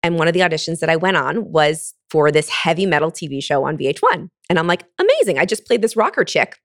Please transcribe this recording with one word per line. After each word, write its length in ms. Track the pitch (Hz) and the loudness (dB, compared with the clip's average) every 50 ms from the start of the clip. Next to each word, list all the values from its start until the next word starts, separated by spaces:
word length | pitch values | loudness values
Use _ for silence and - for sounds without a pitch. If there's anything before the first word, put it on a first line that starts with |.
And 160 | - 170 170 165 | 0 0 0 2
one 100 | 160 165 | 2 2
of 60 | 165 | 2
the 60 | 180 | 2
auditions 400 | 185 175 160 156 - - 165 165 | 2 0 0 -2 -4 -6 -6 -4
that 100 | - 160 | 0 0
I 60 | 160 | 0
went 220 | 165 170 185 190 165 | 2 2 2 2 2
on 340 | 135 131 151 233 214 - | 0 0 -2 -4 -6 0
was 420 | 160 160 151 147 160 156 - - - _ _ _ | 2 2 2 2 0 -2 -8 -16 -18 _ _ _
for 220 | - 156 147 151 | 0 2 2 4
this 180 | 147 151 156 - | 2 2 0 0
heavy 380 | - - - 160 170 165 190 196 | -6 -4 0 0 0 0 0 0
metal 240 | 160 147 151 165 | 2 0 0 -2
T 160 | 160 - 170 151 | -4 -8 -10 -8
V 120 | 135 135 | -8 -8
show 260 | 139 - 147 139 135 | -4 -2 -2 0 0
on 120 | 139 151 - | -2 -4 -4
V 80 | 139 135 | -4 -4
H 120 | 143 - | -2 0
one. 320 | - 508 - 165 - 180 _ _ _ _ | 0 0 0 0 -6 -14 _ _ _ _
And 80 | 214 170 | 0 0
I'm 80 | 165 | 2
like, 180 | 175 175 180 - _ _ - | 0 -2 -2 -4 _ _ -2
"Amazing. 400 | 381 427 554 640 508 220 160 135 | 2 2 4 2 2 0 2 0
I 80 | 156 | 0
just 220 | 190 214 - _ - | 0 -2 -6 _ -2
played 160 | 247 240 202 | 0 0 0
this 120 | 220 - | -2 0
rocker 300 | 220 214 - - - 202 | 0 0 0 0 -2 -2
chick 320 | - - 175 127 - - _ _ | 0 2 0 0 0 -4 _ _